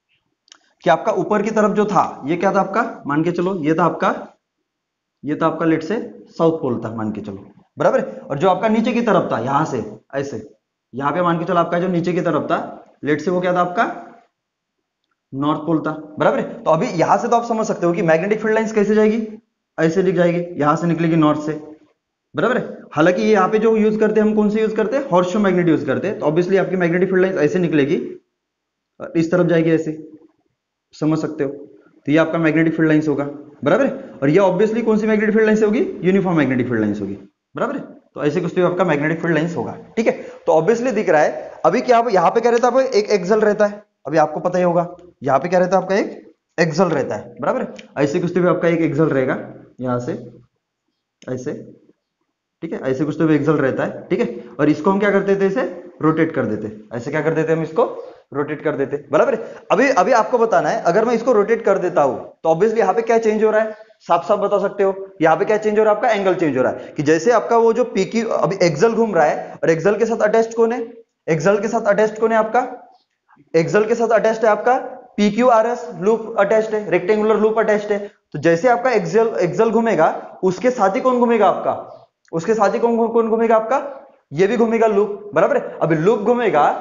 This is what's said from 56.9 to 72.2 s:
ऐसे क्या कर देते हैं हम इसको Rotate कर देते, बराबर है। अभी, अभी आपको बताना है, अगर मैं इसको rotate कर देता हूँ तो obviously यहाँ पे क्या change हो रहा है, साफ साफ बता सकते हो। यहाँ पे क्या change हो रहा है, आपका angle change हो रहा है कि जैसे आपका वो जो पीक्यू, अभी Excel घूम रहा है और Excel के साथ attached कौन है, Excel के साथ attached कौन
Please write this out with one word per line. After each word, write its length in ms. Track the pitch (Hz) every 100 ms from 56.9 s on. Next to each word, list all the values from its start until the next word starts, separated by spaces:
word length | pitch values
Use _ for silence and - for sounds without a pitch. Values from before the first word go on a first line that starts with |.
| 117
ऐसे 160 | 131
क्या 100 | 156
कर 120 | 151
देते 180 | 160 160
हैं 60 | 160
हम 60 |
इसको 220 | 156 - 254 - - - _
Rotate 280 | 135 147 151
कर 120 | 156 135
देते, 220 | 135 143 -
बराबर 240 | 151 247 233
है। 300 | - - -
अभी, 160 | 180 269
अभी 200 | 202 185
आपको 240 | 247 214 233
बताना 320 | 226 185 151
है, 120 | 196
अगर 220 | - 180 240
मैं 80 | 233
इसको 160 | 269
rotate 300 | 220 196 226
कर 140 | - 190
देता 240 | 175 165
हूँ 160 | 139 107 - -
तो 60 | 160
obviously 300 | 160 220 220
यहाँ 140 | 190
पे 80 | 214
क्या 140 | 226 233
change 240 | 220 214
हो 80 | 214
रहा 100 | 214
है, 140 | 220 - - _
साफ 260 | - 175 -
साफ 120 | 202
बता 200 | 202 202
सकते 240 | 190 196
हो। 240 | 196 190 - -
यहाँ 140 | 160 160
पे 80 | 196
क्या 120 | 208
change 220 | 208 214
हो 40 |
रहा 100 | 214
है, 40 | 214
आपका 120 | 254
angle 240 | 214 190 170
change 220 | 160 139
हो 60 |
रहा 80 | 120
है 220 | 98 - -
कि 60 |
जैसे 280 | 147 160 160
आपका 260 | 233 - 233
वो 160 | 226
जो 100 | 226 240
पीक्यू, 380 | - 185 226 226
अभी 300 | - 160 190
Excel 300 | 175 143 220
घूम 220 | 220 226 180
रहा 100 | 151
है 280 | 185 -
और 160 | - 151
Excel 280 | 160 170 208
के 80 | 220
साथ 220 | 226 214
attached 280 | 226 226 -
कौन 160 | 226
है, 100 | 247 226 - - _ -
Excel 320 | 160 165 208
के 80 | 220
साथ 200 | 226 220
attached 320 | 196 214
कौन 120 | 214